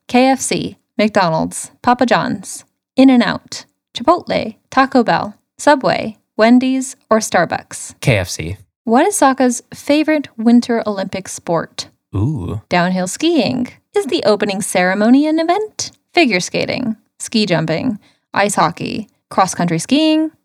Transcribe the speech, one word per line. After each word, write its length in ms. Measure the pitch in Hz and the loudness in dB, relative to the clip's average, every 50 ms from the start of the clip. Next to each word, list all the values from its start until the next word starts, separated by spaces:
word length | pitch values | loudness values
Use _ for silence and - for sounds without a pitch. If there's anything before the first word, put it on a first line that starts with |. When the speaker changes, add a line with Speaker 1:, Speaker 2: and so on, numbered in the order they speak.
| _ - | _ -2
Speaker 1:
K 200 | - 247 254 262 | 2 2 4 4
F 120 | 269 262 | 2 0
C, 360 | - - 185 175 - 190 202 - _ _ _ - | -2 -4 -4 -4 -4 -6 -10 -14 _ _ _ -2
McDonald's, 760 | 208 214 208 208 185 170 160 160 165 175 - - - - _ _ | -2 0 2 2 0 2 0 -2 -2 -4 -6 -10 -14 -14 _ _
Papa 240 | - 240 247 247 254 | 0 0 2 2 2
John's, 600 | 240 208 170 - - - - - - - - - _ _ _ _ _ _ | 2 2 0 0 -2 -6 -8 -10 -14 -16 -18 -18 _ _ _ _ _ _
In-N-Out, 720 | - 262 269 262 240 208 175 - - - _ - - - _ _ _ _ _ _ | 4 6 6 6 6 4 2 0 -4 -8 _ -16 -16 -16 _ _ _ _ _ _
Chipotle, 600 | - 240 311 349 339 - - 185 180 - 220 - - _ _ | -2 2 2 2 2 0 -2 -4 -2 -2 -4 -10 -14 _ _
Taco 320 | - 262 269 269 - 254 220 | 0 0 0 2 2 2 2
Bell, 320 | 202 170 - - 214 - _ _ _ _ - | 2 0 0 -2 -4 -10 _ _ _ _ -2
Subway, 600 | - 294 302 269 233 170 - - - 220 208 - _ _ _ - | 2 2 2 4 2 0 0 -2 -4 -6 -10 -14 _ _ _ 2
Wendy's, 580 | 214 226 247 254 262 262 262 262 254 - - - _ _ | 4 6 6 6 4 2 0 -2 -4 -6 -10 -16 _ _
or 100 | 220 220 | 0 0
Starbucks? 800 | 214 - - 185 165 - 101 - - _ - - - - - _ | 0 0 0 0 0 0 -2 -6 -8 _ -14 -14 -14 -16 -14 _
Speaker 2:
K 160 | - 147 117 98 | 0 2 2 2
F 120 | 90 - | 0 -4
C. 280 | - - - 82 98 - - _ _ _ _ | -6 -8 -8 -10 -10 -12 -14 _ _ _ _
Speaker 1:
What 220 | 226 220 254 330 | 0 2 2 2
is 100 | 415 403 - | 2 2 2
Sokka's 420 | 294 269 262 - 262 254 240 - - _ - | 2 2 2 2 0 0 0 -2 -8 _ -20
favorite 540 | - - - 285 302 311 311 311 302 269 - _ - | -12 -2 0 0 2 2 0 0 -2 -2 -6 _ -2
Winter 460 | 220 233 233 240 233 - 233 233 - 214 | 2 4 4 4 4 2 -2 -2 -2 -4
Olympic 400 | 208 190 190 190 - 190 185 - | -6 -6 -6 -6 -8 -10 -10 -10
sport? 600 | - - - - 170 160 - - _ - - - _ _ _ _ - | -14 -12 -6 -4 -4 -4 -4 -6 _ -18 -18 -18 _ _ _ _ -4
Speaker 2:
Ooh. 460 | 95 104 139 160 113 87 - 101 107 - _ | -2 -2 -2 -2 -4 -6 -8 -8 -10 -8 _
Speaker 1:
Downhill 380 | 185 175 170 185 185 185 180 185 | -2 0 0 0 -2 -2 -4 -6
skiing. 600 | - - 311 330 349 294 196 - - - 247 - - _ _ _ _ | -6 -2 -2 0 2 2 0 0 -2 -4 -6 -6 -10 _ _ _ _
Is 120 | 403 403 262 | -4 -4 -2
the 160 | 370 294 - | -4 -2 0
opening 360 | 208 208 196 214 208 190 196 | 0 0 0 0 -4 -4 -4
ceremony 680 | 196 - - 185 180 185 190 202 208 233 254 277 294 311 | -6 -4 -2 0 0 0 0 0 2 4 4 4 4 2
an 120 | 311 320 | 0 0
event? 520 | 330 339 349 415 427 427 - - - - - _ _ _ _ | 0 0 0 -2 -2 -4 -8 -10 -12 -12 -14 _ _ _ _
Figure 260 | 359 330 240 196 180 | 2 2 4 2 -2
skating, 560 | - - - 175 - - - - - 220 220 - _ _ _ _ | -4 -4 -4 -6 -4 -4 -6 -6 -6 -6 -8 -8 _ _ _ _
ski 260 | - - - 220 214 | -14 -4 -2 -2 0
jumping, 540 | 185 175 160 165 160 160 - - 254 214 - - _ _ _ _ _ - | 0 0 -2 0 -2 -4 -4 -4 -4 -6 -6 -12 _ _ _ _ _ -2
ice 220 | - 196 202 - | 0 0 0 2
hockey, 520 | 202 170 160 170 - 156 - - - 214 - _ _ _ _ | 0 0 0 0 -4 -8 -8 -8 -10 -10 -14 _ _ _ _
cross-country 480 | - - 190 185 - - 175 175 165 165 | -2 0 0 0 0 -2 -2 -2 -2 -4
skiing, 520 | - - 254 294 311 311 311 311 311 311 - _ _ | -2 0 0 2 2 2 2 2 0 -2 -6 _ _